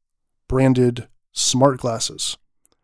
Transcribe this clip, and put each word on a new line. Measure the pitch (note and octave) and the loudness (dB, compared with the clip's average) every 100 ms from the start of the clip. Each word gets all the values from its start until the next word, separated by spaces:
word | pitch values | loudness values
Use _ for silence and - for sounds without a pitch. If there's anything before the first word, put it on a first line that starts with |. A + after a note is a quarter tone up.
| _ _ _ _ - | _ _ _ _ -4
branded | B2+ C3 B2+ B2 A#2+ - _ _ | 2 2 4 2 0 -8 _ _
smart | - - B2+ C#3 B2+ | -6 -2 2 2 0
glasses. | B2 A2+ - - - - _ _ _ _ | -4 -4 -6 -8 -10 -10 _ _ _ _